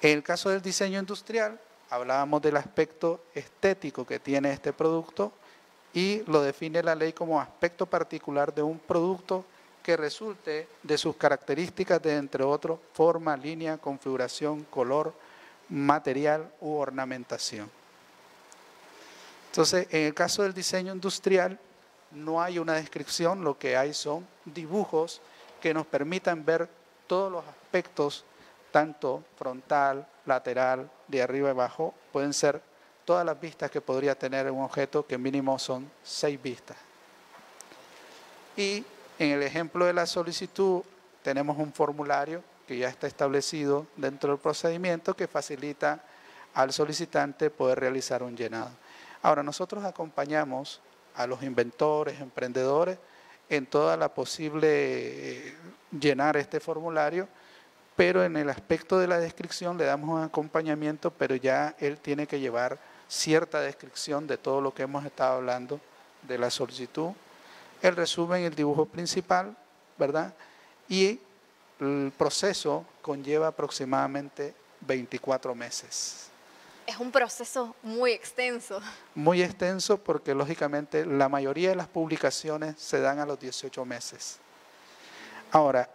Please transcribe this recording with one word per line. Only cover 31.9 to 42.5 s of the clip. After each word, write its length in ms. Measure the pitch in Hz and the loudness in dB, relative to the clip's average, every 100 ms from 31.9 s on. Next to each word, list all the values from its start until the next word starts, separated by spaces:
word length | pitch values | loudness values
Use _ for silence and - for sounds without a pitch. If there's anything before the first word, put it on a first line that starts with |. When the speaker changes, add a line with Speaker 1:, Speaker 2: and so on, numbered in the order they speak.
| - - | -6 -6
Speaker 1:
pueden 220 | 143 143 | -2 0
ser 280 | 139 147 147 - _ - _ - | 2 2 2 -8 _ -20 _ 0
todas 200 | 175 170 | 2 2
las 140 | 147 | -2
vistas 300 | 160 - 147 | -8 -8 -4
que 120 | 151 | -4
podría 340 | - 131 143 135 | -2 0 0 0
tener 340 | 131 135 135 | -2 -2 -2
un 140 | 131 | -2
objeto, 420 | 135 147 135 151 - | -4 -2 0 -2 -2
que 120 | 127 | -4
mínimo 420 | 131 139 135 131 | -2 0 0 -2
son 300 | - 127 143 - | -2 -6 -8 -18
seis 380 | - - 151 139 | -12 -2 -2 -2
vistas. 360 | 127 117 - - - - - - - - - - - - - - - - - - - - | -8 -10 -14 -20 -20 -20 -20 -20 -20 -20 -20 -20 -20 -20 -20 -20 -20 -20 -20 -20 -12 -2
Y 260 | 196 208 254 - - - | -2 -2 -6 -18 -20 -2
en 120 | 151 | 2
el 120 | 143 | 2
ejemplo 420 | 139 160 165 180 180 | 0 -2 -4 2 2
de 80 | |
la 120 | 175 170 | 4 0
solicitud, 760 | 180 170 165 185 - 190 180 - - - - | -2 -4 -6 -6 0 2 2 -2 -16 -20 -8
tenemos 360 | 143 139 147 143 | -2 0 0 -2
un 140 | 151 | -4
formulario 720 | - 147 147 143 143 143 170 - | 0 0 0 0 0 0 -6 -12